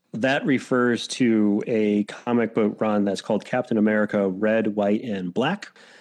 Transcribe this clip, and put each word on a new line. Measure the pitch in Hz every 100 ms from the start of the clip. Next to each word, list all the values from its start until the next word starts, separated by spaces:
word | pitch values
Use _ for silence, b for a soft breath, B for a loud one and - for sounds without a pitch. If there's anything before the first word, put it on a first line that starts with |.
| _
That | 110 131 143 196
refers | 123 - 127 123 113 -
to | - 120 110 104 104 -
a | 110 107 104
comic | 104 - 120 120 110
book | 117 104 -
run | 110 104
that's | 101 95
called | - 104
Captain | - 127 - 110
America | 107 107 104 104 98
Red, | 92 107 110 107 104
White, | 104 107
and | 123 98 90
Black, | 104 143 208 - - B B